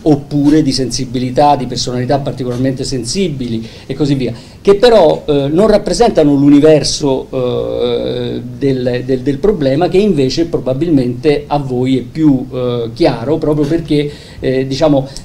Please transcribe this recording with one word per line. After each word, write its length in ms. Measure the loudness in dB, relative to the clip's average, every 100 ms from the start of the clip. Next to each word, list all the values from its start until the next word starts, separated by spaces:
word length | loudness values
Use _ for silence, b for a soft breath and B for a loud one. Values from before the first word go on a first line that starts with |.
oppure 600 | 0 0 0 0 2 4
di 100 | 2
sensibilità, 800 | -2 -4 -6 -6 -4 -4 2 2
di 120 | 2 -2
personalità 520 | -6 -6 -4 -2 -2
particolarmente 640 | -2 -6 -6 -2 -2 -2
sensibili 840 | -6 -6 -6 -4 -4 -4 -6 -6 -8 B B
e 80 |
così 200 | -4 0
via, 180 | 0 -2 -6 B B
che 140 | 2
però, 480 | 4 6 6 4 2 0
eh, 220 | -2 0
non 200 | 2 2
rappresentano 640 | 2 0 0 2 4 4
l'universo, 920 | 4 6 6 6 4 2 -2 -2 -2 -4
eh, 1120 | -4 -2 -2 -4 -4 -2 -2 -4 -4 -6 -6 -10 -4
del, 440 | -2 0 0 -2
del, 160 | -2 -2
del 180 | -2 0
problema, 500 | 0 2 0 0 2
che 100 | 2
invece 480 | 2 2 0 0 -2
probabilmente 1000 | -2 -2 -2 0 2 0 0 0 0 -2
a 120 | -4
voi 400 | -2 -2 0 -2
è 20 |
più, 460 | -4 0 2 2 0
eh, 380 | -4 -4 -2 -4
chiaro, 420 | 0 0 0 -2 -2
proprio 280 | 0 0 0
perché, 440 | -2 0 0 -2 B B B
eh, 260 | -2 -2 -2
diciamo, 400 | 0 2 2 0 B